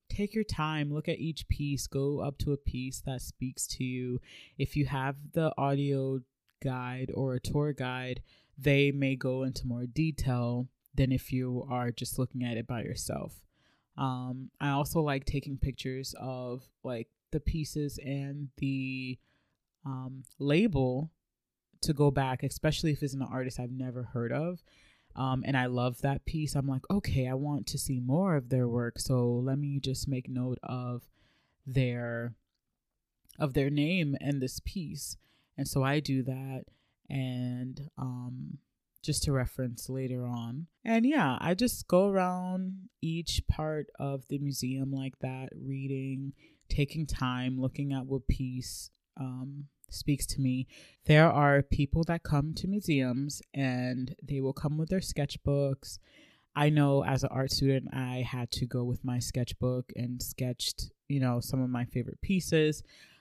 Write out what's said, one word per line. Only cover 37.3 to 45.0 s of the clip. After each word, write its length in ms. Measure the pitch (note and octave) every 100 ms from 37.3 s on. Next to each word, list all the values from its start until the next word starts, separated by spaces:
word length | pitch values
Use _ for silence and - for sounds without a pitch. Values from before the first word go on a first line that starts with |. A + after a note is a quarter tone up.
| B2+ B2 B2 B2+ C3 C#3+ -
um, 600 | C3 B2 B2 B2+ D3 C#3 _ _ _ _
just 220 | - D3
to 80 | -
reference 580 | C3+ B2 - B2+ A#2+ -
later 360 | C3 C3 B2+ B2
on. 420 | A#2+ A#2 C3 E3 _ A#3
And 200 | A3+ A#3
yeah, 320 | D4+ D3+ B2
I 140 | - F#3
just 320 | A#3+ - -
go 200 | F3+ G3+
around 840 | F#3+ F3+ F3+ F#3 F#3 F#3 F#3+ F#3 _
each 440 | E3 E3 E3 - -
part 400 | - D#3 D#3 D3 -
of 280 | C#3+ C#3 -
the 100 | C#3+
museum 540 | C#3+ C3 B2+ C3 C3+
like 280 | C3+